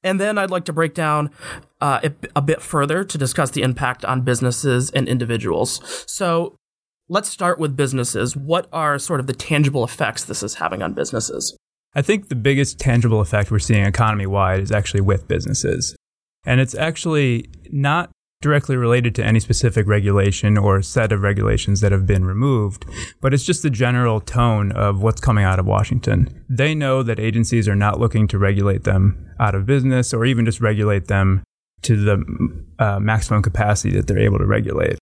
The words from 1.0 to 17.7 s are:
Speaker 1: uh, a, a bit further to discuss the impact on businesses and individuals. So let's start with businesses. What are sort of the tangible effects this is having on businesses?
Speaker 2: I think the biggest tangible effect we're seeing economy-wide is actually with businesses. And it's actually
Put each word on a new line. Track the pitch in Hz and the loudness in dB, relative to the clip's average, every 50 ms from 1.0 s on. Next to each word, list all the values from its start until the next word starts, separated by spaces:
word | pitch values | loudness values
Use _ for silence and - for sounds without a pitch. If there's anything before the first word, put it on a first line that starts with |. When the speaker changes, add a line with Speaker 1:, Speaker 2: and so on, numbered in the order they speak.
| 160 151 151 151 147 143 - - - - - - - _ _ _ | -2 0 0 0 -2 -4 -8 -14 -18 -16 -16 -16 -18 _ _ _
Speaker 1:
uh, | 143 143 135 - - | -2 -2 0 0 -2
a, | 156 151 _ - - - | -4 -4 _ -14 -6 -4
a | 147 143 | -2 0
bit | 147 156 - | 0 -2 -2
further | - - - 151 139 143 156 180 196 | -4 -4 -2 -2 0 0 -2 -4 -4
to | 190 - | -4 -4
discuss | 156 139 120 - - 143 127 | -4 -2 -2 0 -2 -2 -2
the | - 147 - | -2 -2 -2
impact | 131 123 - 143 123 127 - - | -2 0 -2 -4 -4 -4 -4 -4
on | - 127 127 | -4 -2 -2
businesses | 123 127 123 117 127 123 120 - - 139 123 123 127 143 | 0 0 -2 0 0 -2 -2 0 0 0 0 0 0 -2
and | - 143 131 - | -2 -2 -2 0
individuals. | 123 123 123 110 117 110 - 98 80 82 107 - - - - - - - - | -2 -2 -2 -2 -4 -4 -2 -2 -2 0 -2 -2 -4 -8 -10 -12 -12 -12 -10
So | - - - 196 175 170 170 175 - - _ _ _ _ _ _ _ _ _ _ _ | -10 -8 -4 -2 -2 0 -2 -2 -4 -10 _ _ _ _ _ _ _ _ _ _ _
let's | 170 202 - | -4 -4 -4
start | - - - 190 175 175 | -4 -6 -4 -2 -2 0
with | - 160 147 135 | 0 -2 -4 0
businesses. | 135 143 127 135 131 120 - - 101 110 123 - | -2 -2 0 0 -2 -2 -2 -2 -2 -2 -2 -4
What | 143 139 147 165 180 180 _ | -6 -2 -2 -2 -2 -2 _
are | - 165 156 147 143 139 | -6 -4 -2 -2 -2 -2
sort | - - 175 135 | -4 -4 -4 -4
of | 127 | -2
the | 135 123 | -4 -6
tangible | - - - 156 147 151 139 139 139 113 | -8 -4 -2 2 2 2 2 2 0 -2
effects | 110 - - 151 107 - - - | -4 -4 -4 -4 -4 -4 -6 -6
this | - - - 101 | -6 -6 -8 -6
is | 110 - | -8 -6
having | - 82 85 92 95 95 | -6 -6 -6 -4 -6 -6
on | 82 92 | -6 -4
businesses? | - 69 - - - - - - 64 - - - _ _ _ _ _ _ _ _ | -4 -6 -4 -4 -4 -4 -4 -6 -6 -6 -6 -8 _ _ _ _ _ _ _ _
Speaker 2:
I | 143 139 | -4 0
think | - 208 208 - - | 0 0 -2 -2 -6
the | - | -8
biggest | 120 107 135 139 135 143 - - - | -2 0 0 2 2 0 -2 -2 -2
tangible | - 131 123 120 113 117 110 107 | 0 2 2 4 4 4 2 2
effect | 104 - - 104 98 - | 0 0 0 -2 0 0
we're | 110 101 | 0 -2
seeing | - - 113 101 98 | 2 2 2 2 2
economy-wide | 101 98 - 117 107 107 104 98 95 98 98 95 92 95 98 | 2 2 2 0 0 0 -2 -4 -2 0 0 2 2 0 -2
is | 98 76 | -2 0
actually | 110 104 98 - - 101 | -2 -2 -2 0 0 0
with | 98 98 98 - - | 2 2 2 0 0
businesses. | - - 85 - - - - - - - - - - - - _ _ _ _ _ _ _ _ _ | -2 -4 -4 -2 -4 -4 -2 -2 -2 -2 -2 -4 -8 -8 -12 _ _ _ _ _ _ _ _ _
And | - 127 127 | 0 0 2
it's | 135 131 - | 0 0 -2
actually | - 156 165 156 - - 170 156 151 143 127 120 117 - - - - - - | -4 -4 -4 -4 -6 -4 -2 0 0 0 0 0 -2 -4 -10 -20 -20 -16 -8